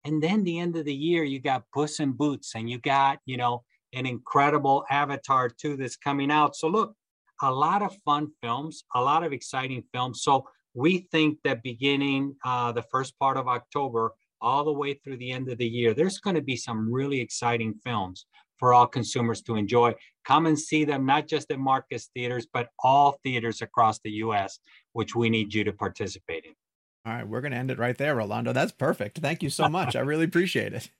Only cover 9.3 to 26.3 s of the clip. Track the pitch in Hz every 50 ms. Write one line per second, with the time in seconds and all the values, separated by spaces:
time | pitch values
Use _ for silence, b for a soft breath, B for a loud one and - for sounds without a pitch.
9.3 | 139 123 - - - 131 131 135 131 123 - _ - 127 127 127 117 - - 151
10.3 | 143 135 B B B B B _ _ 123 135 170 185 180 185 _ - 160 156 151
11.3 | 151 - _ 147 135 120 - 131 120 110 131 139 139 139 139 139 135 135 139 139
12.3 | 135 _ - 127 123 123 120 120 117 117 113 _ - 131 131 131 _ _ 139 135
13.3 | 131 135 127 127 123 117 - _ - 147 139 131 117 113 113 110 - _ _ _
14.3 | _ _ 117 117 131 143 147 156 147 139 143 143 139 135 _ 139 135 120 123 123
15.3 | 127 127 131 127 123 117 123 113 113 120 120 113 107 127 165 190 185 - - 202
16.3 | 180 160 135 135 127 117 - - 113 110 110 113 120 131 135 139 143 131 120 -
17.3 | - - 123 120 120 113 113 110 104 - _ 131 120 107 95 92 92 - - b
18.3 | b b b b _ _ 131 123 123 123 120 117 - 131 113 - - 127 117 117
19.3 | 110 - - - 113 107 104 101 117 120 120 120 110 B B B B _ _ -
20.3 | 135 151 165 165 151 151 - - 160 156 151 143 143 135 135 131 139 151 147 -
21.3 | 160 143 - _ 151 135 135 135 131 131 - _ 131 117 - - _ 127 123 120
22.3 | 123 120 113 _ - 127 117 - _ - - 127 135 143 143 139 135 - _ 135
23.3 | 127 120 113 117 110 - 113 - - - 117 110 110 - _ 110 107 107 110 113
24.3 | 107 101 95 98 - - b b b b b b _ 113 107 - - 117 117 113
25.3 | 113 110 107 101 101 107 104 104 98 - 104 95 92 - 107 92 - - _ -